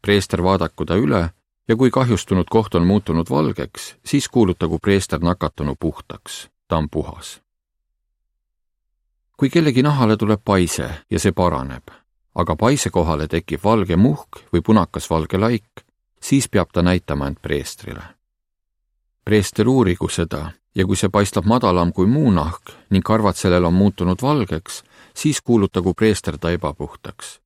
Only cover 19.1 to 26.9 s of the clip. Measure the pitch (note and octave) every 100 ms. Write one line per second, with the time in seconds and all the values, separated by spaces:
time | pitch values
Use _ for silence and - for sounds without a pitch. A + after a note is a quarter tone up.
19.1 | _ - G#2+ G2 - A2 C3 G2+ F2 E2+
20.1 | - E2+ C#2+ D#2+ - _ - F#2+ G2 G2
21.1 | G2+ G2+ - F#2+ A#2+ A2 F2+ F2 F2+ F#2+
22.1 | C#3 C#3 F2+ D2+ F2 - - _ F#2+ -
23.1 | A2 G#2 F#2 G2 F2+ F2 F2+ G2+ F#2+ F2+
24.1 | F2+ C3 D3 G2+ D#2+ - - _ _ -
25.1 | - D#3 C#3 - A#2 G2 - F2+ E2+ A2
26.1 | G2 - D2+ E2 E2+ D#2 - -